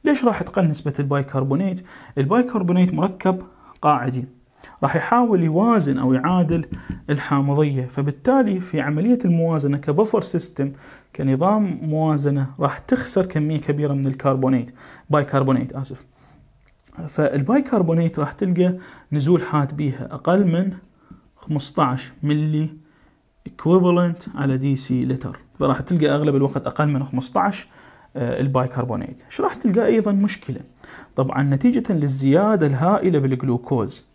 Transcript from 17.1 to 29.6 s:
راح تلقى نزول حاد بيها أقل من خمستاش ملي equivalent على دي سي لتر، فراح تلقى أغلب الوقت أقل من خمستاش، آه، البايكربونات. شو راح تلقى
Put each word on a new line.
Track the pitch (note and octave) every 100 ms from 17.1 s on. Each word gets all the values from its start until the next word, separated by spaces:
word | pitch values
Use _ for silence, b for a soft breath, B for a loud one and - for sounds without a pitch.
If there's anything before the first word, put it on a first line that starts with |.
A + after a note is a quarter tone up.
| - D3+ C#3+ C#3 C4+ C4+ A3 E3 E3 E3 D#3+
راح | D3
تلقى | - F#3+ F3 F3+ F3+ B B B
نزول | D3 C#3 F3
حاد | F3+ D3+ C#3 D3
بيها | D3 B2+ -
أقل | D3 - F#3 F#3+
من | E3 G3 F3+ _ B B B B _
خمستاش | - D3 - - C#3 C3 - -
ملي | D3 D3+ D3+ D3+ D#3 - b b b b b _ -
equivalent | - D#3 F#3 F3+ F3 F3 E3 - -
على | C#3 C3
دي | C#3 C3+
سي | - B2+ B2
لتر، | C3 - - - -
فراح | C#3 C3
تلقى | C3+ F3 D3
أغلب | C#3+ D3 C#3
الوقت | C3+ C#3 -
أقل | - D3+
من | C#3 C#3
خمستاش، | B2 - G3+ G3 G3 - B B B B -
آه، | B2 B2+
البايكربونات. | C3+ C3 B2+ C3 A#2+ G#2 - - -
شو | -
راح | -
تلقى | -